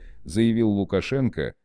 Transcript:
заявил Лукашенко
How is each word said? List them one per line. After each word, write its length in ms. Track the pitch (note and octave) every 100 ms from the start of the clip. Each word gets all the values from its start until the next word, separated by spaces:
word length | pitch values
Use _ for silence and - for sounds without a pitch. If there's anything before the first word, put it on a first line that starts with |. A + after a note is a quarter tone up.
| - -
заявил 480 | - F#2+ A#2 A2+ A2
Лукашенко 840 | G2+ F#2+ F#2+ - C3+ B2 - C2 -